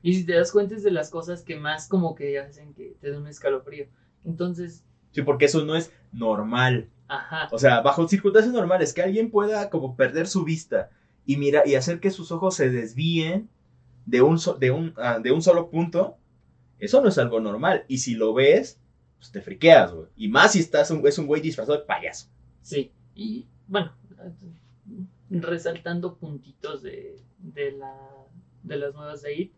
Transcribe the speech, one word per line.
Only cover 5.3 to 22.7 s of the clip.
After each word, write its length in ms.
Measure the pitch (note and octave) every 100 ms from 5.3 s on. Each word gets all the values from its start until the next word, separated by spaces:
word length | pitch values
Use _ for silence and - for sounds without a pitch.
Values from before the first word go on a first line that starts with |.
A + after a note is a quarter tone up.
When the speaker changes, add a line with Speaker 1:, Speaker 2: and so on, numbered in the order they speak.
| C3 C#3+
Speaker 2:
eso 200 | D#3+ D3+
no 100 | D#3+
es 160 | E3 _ _
normal. 760 | A#2 A2+ G#2 G#2+ B2 B2+ B2 G#2 _ -
Speaker 1:
Ajá. 400 | C#3 - D#3+ D3+
Speaker 2:
O 60 | A#2
sea, 220 | C3+ A#2+
bajo 260 | C#3+ - E3
circunstancias 460 | F#3+ G3 G#3 A3
normales, 400 | A#3+ F3 F#3 -
que 80 | -
alguien 280 | F#3 G3+ A3+
pueda 380 | G#3+ G#3 G#3+ G3
como 240 | E3 C3+ B2+
perder 300 | B2+ D3 F#3
su 160 | F#3+ D#3
vista 440 | D#3+ - G#2 - _ _ _ -
y 100 | C#3+
mira, 260 | C#3+ D3 C#3+
y 80 | C3+
hacer 240 | C3 E3+
que 120 | G3
sus 200 | F#3+ E3+
ojos 240 | E3 F#3+ F#3
se 140 | C3+
desvíen 800 | B2+ A2+ A#2+ D#3+ E3 D#3+ F#3+ A3 _ _ _ _ _ -
de 160 | B2
un 160 | C#3 E3
so-, 140 | F3+
de 160 | C#3+ C3
un, 220 | D3+ E3 -
ah, 220 | B2 A#2
de 120 | A#2+
un 100 | D#3
solo 280 | F3 E3+ E3
punto, 480 | D#3+ E3+ E3+ G3 - _ _ _ _ _ _
eso 240 | G#2 C4+
no 80 | A#3+
es 80 | D3
algo 220 | A#2+ A2+
normal. 420 | G#2+ G#2+ E3 E3+ -
Y 100 | B2+
si 160 | B2+
lo 200 | A2+ A2
ves, 460 | A2+ C#3 F#3 C4+ _ _ _ _ _
pues 140 | -
te 100 | G2
friqueas, 500 | - F#2+ D#3+ D#3+ F#2+
güey. 160 | E2 D#2+ -
Y 120 | G#2+
más 220 | C3 G#3
si 60 | F3+
estás 320 | E3 D3+ C#3
un, 140 | D#3+ C#3+
es 100 | C#3+
un 80 | D3
güey 140 | D#3
disfrazado 380 | D#3+ - A2+ D3
de 60 | -
payaso. 420 | - E2 - - _ _ _
Speaker 1:
Sí, 300 | -